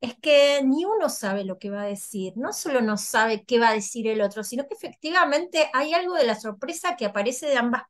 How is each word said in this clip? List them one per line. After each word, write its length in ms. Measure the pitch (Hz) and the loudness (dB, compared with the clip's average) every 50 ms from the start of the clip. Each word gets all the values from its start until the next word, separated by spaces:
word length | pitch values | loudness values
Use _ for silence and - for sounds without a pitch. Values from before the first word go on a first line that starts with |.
es 140 | - 240 - _ | -10 -10 -10 _
que 420 | - 302 294 285 285 285 285 285 277 | 2 6 6 8 8 6 4 4 2
ni 220 | 262 269 311 359 | 2 2 2 2
uno 220 | 392 440 440 339 | 0 0 0 0
sabe 360 | 247 - - - 196 190 202 190 | -2 -2 -4 -4 -4 -2 -2 -4
lo 140 | 190 185 185 | -6 -8 -8
que 100 | - 202 | -8 -8
va 140 | 202 202 208 | -6 -6 -6
a 20 | |
decir, 480 | 202 202 196 - - - 196 190 185 180 | -6 -6 -8 -10 -10 -8 -6 -6 -6 -6
no 160 | 214 262 381 | -6 -6 -6
solo 300 | 427 - - 339 277 247 | -6 -6 -6 -2 0 0
no 160 | 226 214 214 | 0 0 -2
sabe 480 | 202 - - - 220 220 226 220 208 - | -4 -4 -2 0 2 2 2 0 -4 -2
qué 140 | - 247 233 | 0 2 4
va 100 | 233 226 | 4 4
a 40 | 220 | 2
decir 340 | 214 208 - - 240 220 | 2 -2 -6 -8 -4 -4
el 140 | 226 220 214 | -2 0 0
otro, 220 | 208 202 202 220 208 | 0 0 -2 -6 -8
sino 240 | - 240 247 277 | -6 -6 -6 -6
que 60 | 277 440 | -6 -10
efectivamente 960 | - - 262 - _ - 311 349 359 339 285 285 302 349 349 - 320 302 - - | -12 -12 -14 -14 _ -6 0 4 4 4 4 2 0 -2 0 2 2 2 2 2
hay 200 | 262 294 302 330 | 0 0 2 0
algo 220 | 339 359 359 359 | 0 0 0 2
de 100 | 330 269 | 2 2
la 140 | 226 214 214 | 2 2 -2
sorpresa 560 | - 220 202 - - 254 - - - 349 349 | -4 -12 -10 -8 -8 -8 -8 -4 -4 -4 -2
que 100 | 359 226 | -2 -4
aparece 400 | 202 202 208 202 240 - - 320 | -2 -2 0 -2 -2 -4 -4 -2
de 120 | 294 277 | 0 2
ambas 260 | 247 233 240 233 240 - | 2 2 0 -2 -2 -4